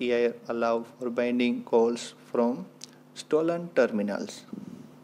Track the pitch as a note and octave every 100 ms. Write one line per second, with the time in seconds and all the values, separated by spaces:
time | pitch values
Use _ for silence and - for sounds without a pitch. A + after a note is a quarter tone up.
0 | B2 A#2+ A#2+ A#2 - A#2 A#2 A#2 A#2 -
1 | B2 A#2 A#2+ B2 B2 B2 - A#2 A#2 A#2+
2 | - - - B2 A#2+ C#3+ F#3+ - - -
3 | - - - D#3 E3 E3+ E3+ - A#2 A2
4 | G2+ G2 - - - - - - - -